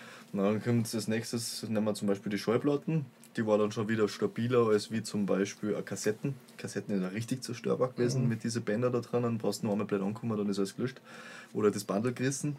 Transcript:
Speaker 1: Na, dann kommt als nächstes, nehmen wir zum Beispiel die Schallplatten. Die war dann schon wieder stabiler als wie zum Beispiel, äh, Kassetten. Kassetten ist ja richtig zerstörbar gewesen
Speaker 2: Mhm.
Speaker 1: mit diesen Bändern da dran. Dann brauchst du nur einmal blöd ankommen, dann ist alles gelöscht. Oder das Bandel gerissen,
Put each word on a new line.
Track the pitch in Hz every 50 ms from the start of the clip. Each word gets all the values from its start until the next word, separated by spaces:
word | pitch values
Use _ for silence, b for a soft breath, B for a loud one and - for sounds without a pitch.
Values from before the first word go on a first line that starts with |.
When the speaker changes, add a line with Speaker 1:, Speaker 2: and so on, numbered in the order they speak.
| B B B B B B -
Speaker 1:
Na, | 101 98 104
dann | 107 104 -
kommt | 123 120 117 110 - -
als | 110 98
nächstes, | 107 110 117 117 - 123 117 117 - - - - 110
nehmen | 110 104 107
wir | 107 104
zum | - 107
Beispiel | 101 98 98 - 101
die | 104 98
Schallplatten. | - 104 117 120 139 147 143 143 - 165 160 156 131 - - - - - -
Die | 120 113
war | 107 107
dann | 104 107 104
schon | 107 120 107
wieder | 107 113 110 104 101
stabiler | - - 107 98 - 113 117 120 127 120 117
als | 110 107 104 - -
wie | 110 110 107
zum | - - 107 101
Beispiel, | 92 95 92 98 98 - - 107 104 -
äh, | - -
Kassetten. | - 101 - - 107 107 - - 139 139 - - - -
Kassetten | - - 113 - 120 - - 104
ist | 95
ja | 92 92
richtig | 98 113 117 - 135 127 -
zerstörbar | 107 - - - - 120 - 127 123
gewesen | - - 120 120 135 131 -
Speaker 2:
Mhm. | 113
Speaker 1:
mit | 113 113 -
diesen | 117 113 117 113
Bändern | 104 104 117 123 123
da | 123 120
dran. | 117 - - 120 123
Dann | 117 117
brauchst | 107 - 104 101 -
du | -
nur | 107 101
einmal | 107 104
blöd | - 104 98
ankommen, | 95 98 107 - - 113 107
dann | 104 101 104
ist | 98 98
alles | 98 95 -
gelöscht. | - 120 127 - - B B B B B B B B B B -
Oder | 117 107 104
das | 95 101 -
Bandel | - 95 104 117 127 120
gerissen, | 123 127 135 139 - - 147 139